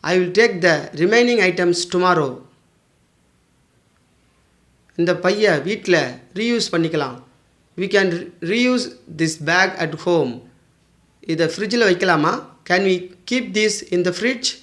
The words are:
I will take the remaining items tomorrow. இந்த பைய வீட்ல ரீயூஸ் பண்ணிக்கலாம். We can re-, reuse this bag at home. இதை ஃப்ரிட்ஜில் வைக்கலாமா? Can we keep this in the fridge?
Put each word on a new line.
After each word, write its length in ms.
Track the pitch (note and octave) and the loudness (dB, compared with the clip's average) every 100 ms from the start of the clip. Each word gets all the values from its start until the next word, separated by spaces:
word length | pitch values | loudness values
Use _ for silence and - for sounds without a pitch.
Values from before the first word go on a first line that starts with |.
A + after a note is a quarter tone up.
| D3 | 2
I 40 | F#3 | 0
will 160 | F3 F3+ | 2 2
take 140 | A3+ F#3+ | 2 4
the 100 | F3 D3+ C#3 D3 | 2 2 -2 -2
remaining 380 | F3 A3+ A#3+ A#3+ F#3 | 2 4 4 4 2
items 320 | F3+ F3 F3 - | 2 0 0 -2
tomorrow. 360 | F3+ F3+ F3 C#3 B2 - _ _ _ _ _ _ _ _ _ _ _ _ _ _ _ _ _ _ _ _ _ _ _ _ - | 0 2 2 0 -6 -18 _ _ _ _ _ _ _ _ _ _ _ _ _ _ _ _ _ _ _ _ _ _ _ _ -4
இந்த 140 | F3 F3 | 0 0
பைய 300 | F3+ G#3 G#3+ D#3 C#3+ | 0 2 2 2 -2
வீட்ல 300 | G#3+ - E3+ C3+ B2 - F#3 | -6 2 2 2 -8 -14 -6
ரீயூஸ் 300 | A3+ A#3+ - | -2 0 0
பண்ணிக்கலாம். 420 | E3+ E3 E3 C#3 B2 - _ _ _ _ - | 0 0 -2 -4 -8 -20 _ _ _ _ -8
We 60 | F#3+ | 0
can 120 | G3+ F#3+ E3+ | 2 2 -2
re-, 120 | - - E3 | -8 -12 -4
reuse 340 | A3 B3 B3+ - - - D#3+ | 0 2 0 -4 -12 -20 -4
this 140 | E3 D#3+ D3+ | -4 -4 0
bag 200 | F3 F#3+ - | 2 0 -2
at 100 | D#3 D3+ | -6 -4
home. 260 | - E3+ C3+ A#2+ - _ _ _ _ _ _ _ - | 0 0 0 -4 -16 _ _ _ _ _ _ _ -6
இதை 160 | E3 E3 | -2 -2
ஃப்ரிட்ஜில் 320 | E3 G#3 A#3+ G#3+ | -2 -4 2 2
வைக்கலாமா? 440 | F3+ F#3+ E3 D3+ A#3 - - - | 2 2 2 2 -2 -8 -20 -2
Can 140 | F3+ G3 | 0 2
we 40 | F#3 F3+ - - | 0 -4 -16 -4
keep 140 | B3 B3 F#3+ | -4 -2 0
this 160 | G#3+ G#3 - | 0 -2 -4
in 60 | F3 F3+ | -2 0
the 80 | F3 | 0
fridge? 280 | A3 C4 - - | -4 -2 -6 -8